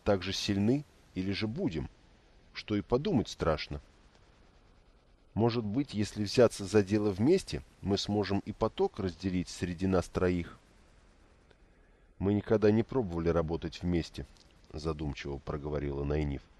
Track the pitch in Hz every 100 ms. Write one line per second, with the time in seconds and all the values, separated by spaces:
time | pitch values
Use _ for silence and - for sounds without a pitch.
0 | - 98 92 95 - 98 107 143 - -
1 | - 92 92 95 110 143 165 78 65 -
2 | _ _ _ - - - - 104 - 123
3 | 190 135 - - 78 76 - 73 - _
4 | - - _ _ - _ _ _ _ _
5 | _ _ _ 95 117 120 104 117 143 101
6 | 101 104 101 - 117 - 95 107 95 107
7 | 104 92 127 185 - 69 - - 92 98
8 | - 104 95 98 - - 110 - 196 -
9 | 92 80 95 90 85 - 90 85 95 92
10 | - - 92 87 - - - - _ _
11 | - _ _ _ _ _ _ _ _ _
12 | _ - 95 104 - 110 104 107 - 135
13 | 98 85 82 82 78 82 82 - 87 85
14 | - - 78 - - - - - 80 76
15 | 76 67 73 69 - 73 73 73 71 69
16 | 71 73 73 67 -